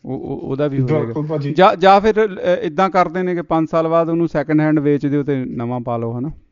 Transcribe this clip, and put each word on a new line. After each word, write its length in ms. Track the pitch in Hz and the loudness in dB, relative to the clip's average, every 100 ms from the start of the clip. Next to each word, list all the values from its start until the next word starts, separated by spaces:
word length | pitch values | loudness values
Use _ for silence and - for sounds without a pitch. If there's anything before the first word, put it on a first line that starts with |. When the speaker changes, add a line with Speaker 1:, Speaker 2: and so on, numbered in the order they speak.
Speaker 1:
ਉਹ, 160 | - 131 | -10 -10
ਉਹ, 200 | - 135 | -8 -8
ਉਹਦਾ 280 | - 135 147 | -6 -4 -2
ਵੀ 120 | 139 | -2
ਹੋਏਗਾ। 180 | 127 151 | 0 0
Speaker 2:
ਬਿਲਕੁਲ 280 | 117 120 151 | -2 -6 -6
ਭਾਜੀ। 280 | 156 139 | -4 -2
Speaker 1:
ਜਾਂ, 220 | 156 190 196 | 4 4 6
ਜਾਂ 240 | 190 196 | 6 6
ਫਿਰ, 260 | 214 208 220 | 4 2 0
ਅਹ, 360 | 185 180 180 | -2 -2 0
ਇੱਦਾਂ 280 | 175 151 190 | -2 0 2
ਕਰਦੇ 320 | 196 180 165 | 2 0 0
ਨੇ 120 | 185 | -2
ਕਿ 80 | 175 | -4
ਪੰਜ 260 | 175 160 156 | -2 -2 0
ਸਾਲ 200 | 165 160 | 0 2
ਬਾਅਦ 200 | 165 165 | 2 2
ਉਹਨੂੰ 200 | 170 165 | 0 0
ਸੈਕਿੰਡ 320 | 156 147 156 | -2 0 2
ਹੈਂਡ 180 | 156 151 | 2 2
ਵੇਚ 280 | 143 143 143 | 2 0 0
ਦਿਓ 160 | 143 | -2
ਤੇ 220 | 139 139 | -2 -4
ਨਵਾਂ 360 | 123 139 120 123 | -4 -6 -6 -6
ਪਾ 160 | 120 117 | -4 -6
ਲਓ, 220 | 117 120 | -4 -6
ਹਨਾ? 120 | 147 - _ | -8 -10 _